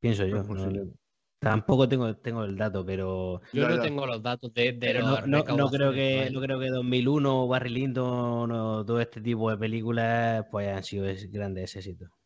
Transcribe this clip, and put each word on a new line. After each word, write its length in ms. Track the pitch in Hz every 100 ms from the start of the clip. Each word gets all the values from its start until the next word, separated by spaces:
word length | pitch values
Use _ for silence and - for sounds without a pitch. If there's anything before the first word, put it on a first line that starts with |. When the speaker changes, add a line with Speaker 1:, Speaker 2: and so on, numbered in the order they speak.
Speaker 1:
Pienso 260 | 120 107 95
yo, 180 | 104 101
Speaker 2:
Pues 120 | 98
Speaker 1:
no 120 | 95
Speaker 2:
sí. 0 |
Speaker 1:
le, 220 | 98 98 - _ _ _ _
tampoco 500 | - 107 - 131 131
tengo, 280 | 131 117 107
tengo 280 | - 117
el 120 | 104 98
dato, 280 | 107 95
pero 560 | 92 95 95 92 92 90 -
Speaker 3:
Yo 100 | 135
Speaker 2:
Ya, 60 | 143
Speaker 3:
no 80 | -
Speaker 2:
ya. 60 |
Speaker 3:
tengo 240 | 120 143 135
los 160 | 113
datos 300 | 117 120 123
de, 200 | 113 120
de 60 | 120
Speaker 1:
pero 240 | 120 123
Speaker 3:
las 0 |
Speaker 1:
no, 180 | 123 135 110
no, 180 | 143 156
no 180 | 143 139
creo 220 | 139 139
Speaker 3:
recaudaciones 40 | 131
Speaker 1:
que, 220 | 135 131
Speaker 3:
actuales. 140 | 131
Speaker 1:
no 80 | 131
creo 180 | 135 135
que 80 | 131
dos 140 | 127
mil 240 | 123 127 127
uno 360 | 147 139 131
o 40 | 127
Barry 220 | 127 123
Lyndon 800 | 120 135 127 123 123 120 117 117
o 320 | 117 110 110
todo 160 | 104 117
este 200 | 117 -
tipo 300 | 110 117 110
de 60 | 107
películas, 880 | 110 113 113 117 113 117 117 113 107
pues, 180 | 107 101
han 140 | 98
sido 240 | 92 101 98
es-, 240 | 95 101
grandes 460 | 101 101 92 92 104
éxitos. 340 | 95 85 90 _